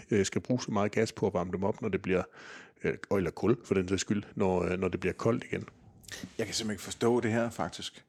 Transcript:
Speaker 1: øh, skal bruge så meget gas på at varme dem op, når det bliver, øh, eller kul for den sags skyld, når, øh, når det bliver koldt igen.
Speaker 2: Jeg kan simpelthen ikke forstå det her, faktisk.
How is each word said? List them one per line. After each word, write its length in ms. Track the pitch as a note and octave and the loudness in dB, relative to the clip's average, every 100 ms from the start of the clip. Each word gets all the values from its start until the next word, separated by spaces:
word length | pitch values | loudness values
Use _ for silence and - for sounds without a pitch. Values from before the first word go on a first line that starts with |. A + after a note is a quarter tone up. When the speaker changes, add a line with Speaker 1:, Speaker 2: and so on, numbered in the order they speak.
| - | 0
Speaker 1:
øh, 140 | G#2+ F#2+ | 2 4
skal 160 | - | 0
bruge 200 | - B2 | 0 -2
så 100 | - | 0
meget 200 | G#2+ G#2 | 0 2
gas 200 | - A2 | 2 0
på 160 | - G#2+ | 0 0
at 60 | |
varme 180 | F#2+ F2+ | 0 -2
dem 120 | F#2 | 0
op, 180 | F#2+ - | 0 0
når 80 | A2 | -2
det 120 | F#2 | -2
bliver, 220 | - F#2 - - - - - _ | 2 0 0 -8 -18 -18 -20 _
øh, 100 | F2 - - G2+ | -2 -2 0 0
eller 140 | E2+ | 0
kul 260 | - F#2+ A2+ - | 0 2 2 2
for 80 | |
den 140 | F#2+ F#2 | 0 2
sags 140 | F#2+ | 0
skyld, 220 | - G#2 G2+ - | 2 -2 -2 0
når, 280 | G2 F#2 | 2 2
øh, 160 | F2 F2+ | 2 0
når 80 | F#2 | 0
det 120 | F2+ | 0
bliver 140 | F2+ | -2
koldt 300 | - A2+ - - | 0 0 0 -2
igen. 120 | F#2 G2+ - - - - - - - | -6 -8 -14 -20 -20 -16 -14 -12 -6
Speaker 2:
Jeg 80 | G#2+ | -4
kan 100 | - | -4
simpelthen 160 | A2 | -4
ikke 120 | G2+ | -6
forstå 360 | - - A#2 A#2+ | -8 0 2 4
det 120 | A2+ | 2
her, 180 | A2+ A#2 | 2 0
faktisk. 560 | - E2 - - - | -2 -6 -6 -12 -12